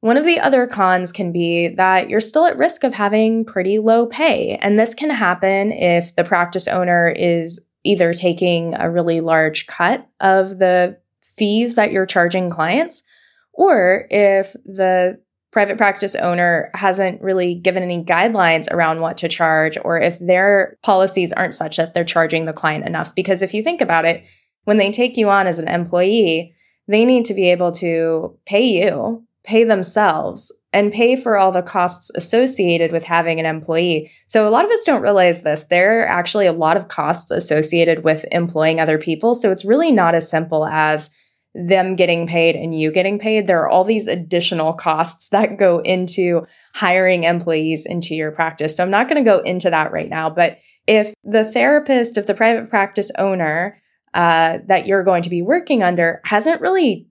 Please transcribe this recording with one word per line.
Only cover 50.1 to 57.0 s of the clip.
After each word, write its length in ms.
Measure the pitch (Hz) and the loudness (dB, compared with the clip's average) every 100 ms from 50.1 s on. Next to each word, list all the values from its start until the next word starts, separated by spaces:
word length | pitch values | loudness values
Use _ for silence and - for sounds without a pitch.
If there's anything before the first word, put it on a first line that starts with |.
now, 200 | 156 160 | -6 -6
but 300 | 160 170 - _ _ - | 0 0 0 _ _ 2
if 280 | 214 214 - | 2 2 -6
the 200 | - 214 | -2 0
therapist, 760 | 220 240 240 294 294 262 233 233 | 0 0 2 2 2 0 0 -4
if 100 | 202 | -4
the 60 | |
private 360 | 302 226 233 226 | 0 2 2 -2
practice 420 | 220 196 - 202 - | -2 -2 -2 -6 -2
owner, 600 | 196 190 160 156 185 - _ _ _ | -2 0 -2 -2 -4 -8 _ _ _
uh, 460 | 180 170 165 165 165 - | 0 2 4 2 0 0
that 200 | 190 - | 0 2
you're 160 | 196 | 0
going 200 | 185 180 | 2 0
to 60 | 170 | 0
be 120 | 175 | -4
working 420 | 180 339 349 269 | -2 -2 0 0
under 380 | 180 175 165 165 - | 2 2 0 -2 -2
hasn't 360 | 208 254 330 | -2 0 -2
really 460 | - 381 302 175 | 0 0 0 -2